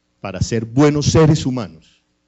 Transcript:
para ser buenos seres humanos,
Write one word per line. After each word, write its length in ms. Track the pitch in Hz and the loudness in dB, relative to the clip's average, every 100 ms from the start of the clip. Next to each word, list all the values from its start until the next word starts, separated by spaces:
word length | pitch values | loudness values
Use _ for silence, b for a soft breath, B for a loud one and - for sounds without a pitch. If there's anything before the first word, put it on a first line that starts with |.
| _ _ | _ _
para 200 | 98 92 | -10 -6
ser 260 | - 117 113 | -4 -4 -4
buenos 400 | 120 147 147 135 | 2 2 2 0
seres 400 | - 156 156 135 | 4 4 2 -2
humanos, 580 | 127 92 80 _ _ _ _ | -6 -8 -14 _ _ _ _